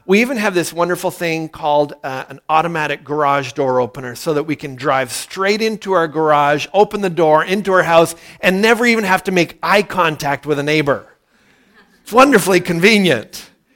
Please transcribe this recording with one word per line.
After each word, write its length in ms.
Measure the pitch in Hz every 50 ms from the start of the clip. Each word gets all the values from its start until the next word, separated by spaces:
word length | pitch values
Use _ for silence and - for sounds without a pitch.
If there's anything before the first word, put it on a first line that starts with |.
| _
we 160 | - 190 208
even 160 | 240 240 277 220
have 160 | 208 220 190
this 180 | 175 160 -
wonderful 400 | - 165 170 175 180 170 - 185
thing 380 | 165 - 180 170 160 160 160 151
called, 440 | - - - 151 147 147 147 143 - - -
uh, 220 | 143 131 131 - -
an 100 | 135 135 _ -
automatic 560 | 156 156 156 170 170 160 151 147 143 139 -
garage 480 | 131 147 151 151 143 139 139 135 123 120
door 280 | 151 139 131 127 127
opener 340 | 123 113 - 143 131 123 120
so 200 | - - 170 156
that 80 | 143 143
we 120 | - 147
can 200 | - - 147 131
drive 360 | 123 127 147 135 135 131 123
straight 500 | - - - - - 185 190 196 208 214
into 300 | 226 220 220 196 - 196
our 160 | 190 180 165 160
garage, 600 | 135 156 160 151 151 143 151 143 151 151 - - -
open 280 | 190 208 202 214 208
the 80 | 202 190
door 340 | 165 160 170 156 151 156 160
into 300 | 185 185 214 190 196 190
our 100 | 185 160
house, 320 | 160 170 165 170 160 - - - - - -
and 220 | - 185 185 190
never 240 | 208 220 233 214 247
even 180 | 240 226 220 214
have 200 | 185 190 180 -
to 80 | 196
make 260 | 190 180 165 - - -
eye 200 | - 165 190 208
contact 640 | 196 - - 190 175 160 156 135 - 143 143 135 -
with 140 | 147 151 139
a 40 | 143
neighbor. 420 | 147 151 156 147 143 131 101 - - _ _ _ _ _ _ _ _ _ _ _ _ _ _ _ _ _ _ _
It's 100 | - 202
wonderfully 480 | 240 262 294 269 202 156 175 196 180
convenient. 880 | 175 - 170 170 170 220 226 208 190 175 139 113 104 - - - - - _ _ _ _ _